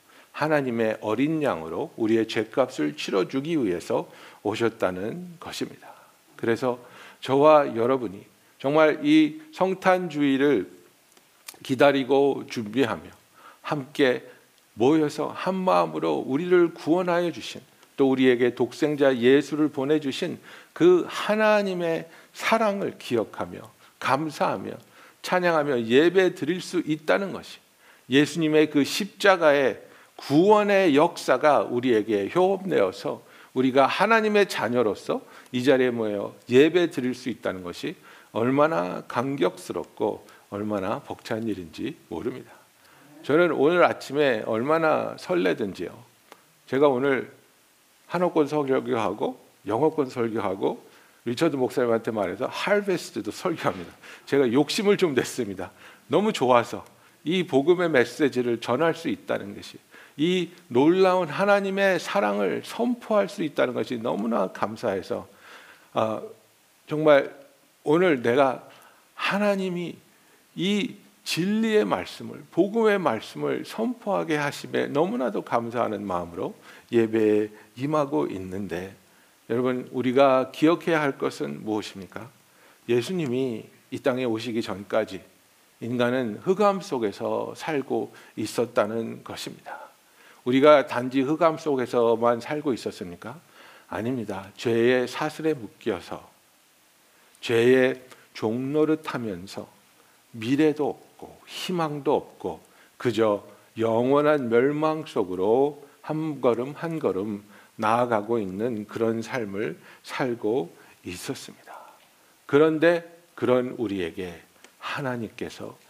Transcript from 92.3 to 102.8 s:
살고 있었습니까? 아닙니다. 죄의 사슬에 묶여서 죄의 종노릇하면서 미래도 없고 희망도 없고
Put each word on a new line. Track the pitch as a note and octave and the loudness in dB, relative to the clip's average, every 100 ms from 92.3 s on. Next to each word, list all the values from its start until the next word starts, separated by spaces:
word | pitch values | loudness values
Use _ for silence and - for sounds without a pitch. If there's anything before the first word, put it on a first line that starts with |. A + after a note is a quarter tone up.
| A#2+ | 0
살고 | - D3+ D3 | -2 -6 -4
있었습니까? | A2+ G#2+ - F2+ F2+ G#2+ D3+ _ - - - - | -4 -6 -10 -14 -14 -16 -18 _ -20 -20 -20 -12
아닙니다. | F2 A2+ C3 G#2+ F#2+ F#2+ - | -6 -4 -4 -6 -10 -12 -6
죄의 | A#2+ A#2 A#2+ B2+ A#2+ | 0 2 4 2 0
사슬에 | - D3+ - D#3 | -6 -8 -4 -4
묶여서 | C#3+ G#2 - A#2 F2+ - F2 - _ _ _ _ _ _ _ _ _ _ _ | -4 -8 -10 -6 -6 -8 -16 -16 _ _ _ _ _ _ _ _ _ _ _
죄의 | - A2+ B2 C3 B2+ C3 - - _ | -2 4 6 6 4 0 -12 -20 _
종노릇하면서 | - A2 A#2+ C3+ D3+ D3+ D#3 - C3+ A2+ F2 F#2+ - - _ _ _ _ _ _ | -6 -4 -4 -2 0 0 0 -4 -8 -8 -10 -12 -14 -16 _ _ _ _ _ _
미래도 | A#2 A2 C#3 D#3 D3+ C3+ | -8 -2 2 2 2 -4
없고 | - - - - - - | -6 -14 -20 -20 -20 -16
희망도 | - - F3 D#3 D3 D3 | -12 -6 -4 -4 -4 -2
없고 | C3 - - F#2+ D#2+ _ _ | -2 -2 -10 -10 -10 _ _